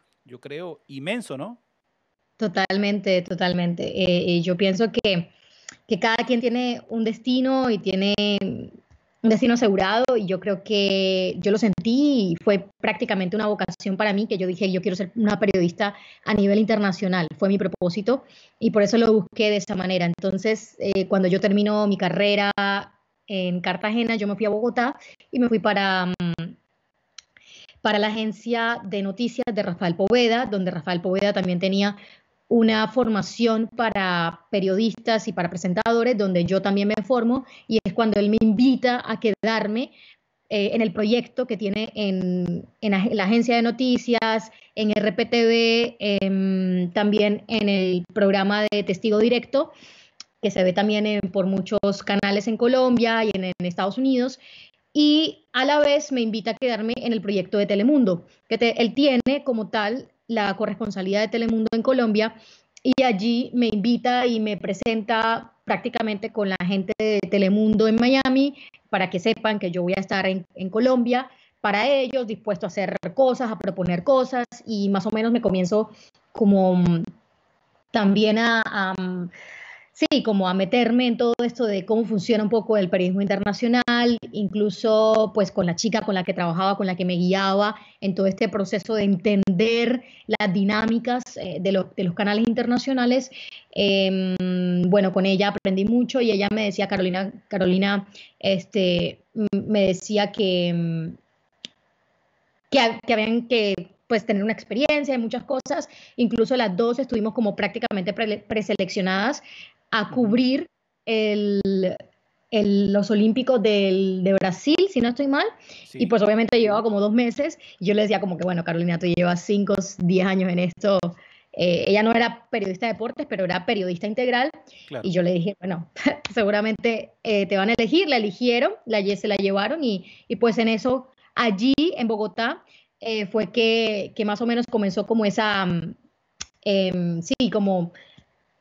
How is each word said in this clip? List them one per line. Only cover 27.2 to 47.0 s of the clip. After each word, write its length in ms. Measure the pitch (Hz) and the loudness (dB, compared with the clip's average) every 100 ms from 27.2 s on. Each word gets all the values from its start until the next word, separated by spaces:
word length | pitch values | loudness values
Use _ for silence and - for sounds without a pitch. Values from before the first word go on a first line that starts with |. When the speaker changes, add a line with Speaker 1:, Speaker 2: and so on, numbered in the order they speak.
| _ _ _ - - - | _ _ _ -20 -20 -6
Speaker 2:
para 180 | 226 214 | -2 0
la 80 | 214 | 0
agencia 760 | 220 220 - 233 233 226 233 | -2 -4 -6 -4 -2 -2 -4
de 200 | 196 202 | -6 -6
noticias 420 | 196 196 233 233 240 | -4 -4 -4 -4 -4
de 100 | 208 | -4
Rafael 320 | 190 175 185 170 | -4 -2 -2 0
Poveda, 520 | 190 240 240 226 254 | 2 4 4 2 -2
donde 240 | 202 185 | -4 -4
Rafael 280 | 175 185 175 | -4 -4 -4
Poveda 320 | 180 190 202 | -2 0 0
también 280 | 202 180 175 | 0 -2 -2
tenía 360 | 190 196 202 202 - - _ _ _ | 0 0 0 -4 -14 -20 _ _ _
una 380 | 233 226 220 214 | 4 4 4 0
formación 800 | 254 233 214 170 - 233 220 226 - | 0 0 0 -2 0 0 2 -2 -2
para 640 | 226 202 190 175 165 170 _ | -2 0 0 0 -2 -6 _
periodistas 760 | 202 190 190 226 - - 220 208 | -2 0 2 0 -2 -2 -2 -2
y 60 | |
para 160 | 185 170 | -4 -4
presentadores, 640 | 180 185 180 220 233 233 220 | -4 -2 -2 0 2 2 0
donde 300 | 202 175 170 | 0 0 2
yo 160 | 190 | 0
también 280 | 196 196 202 | 0 0 0
me 120 | 214 | -2
formo, 420 | 208 247 226 262 - - - | 0 0 2 -2 -4 -18 -2
y 120 | 220 | -2
es 100 | 202 | 0
cuando 260 | - 220 208 | 0 0 2
él 100 | 208 | 2
me 80 | 220 | 2
invita 600 | 220 208 254 254 247 247 | 2 4 4 4 0 -2
a 160 | - 220 | -4 -4
quedarme, 720 | 226 196 214 220 208 220 277 - - _ _ _ _ | -2 -2 -2 -2 -2 -4 -6 -12 -20 _ _ _ _
eh, 220 | 214 202 | -2 0
en 80 | 226 | 0
el 100 | 220 | -2
proyecto 540 | 170 208 240 233 - 254 | 0 0 0 -2 -6 -6
que 100 | 208 | -4
tiene 320 | 208 202 226 - | -4 -4 -6 -4
en, 720 | 202 190 180 180 180 170 - _ | -4 -2 -2 -2 -2 -4 -8 _
en 120 | 220 | -2
ag-, 180 | 190 208 | 0 0
la 120 | 214 | 0
agencia 320 | 190 233 233 233 | 2 2 2 2
de 80 | |
noticias, 880 | 233 233 254 247 240 226 226 220 226 - - - | 0 0 0 0 0 0 0 -2 -4 -16 -16 -4
en 160 | 214 | 0
R 220 | 208 208 | 0 0
P 120 | 214 233 | -2 0
T 200 | 240 226 | 2 4
V, 500 | 226 233 226 233 233 | 4 4 2 0 -2
em, 920 | 208 202 190 190 190 190 185 180 175 | -2 0 0 0 0 0 0 0 0
también 520 | 175 | 0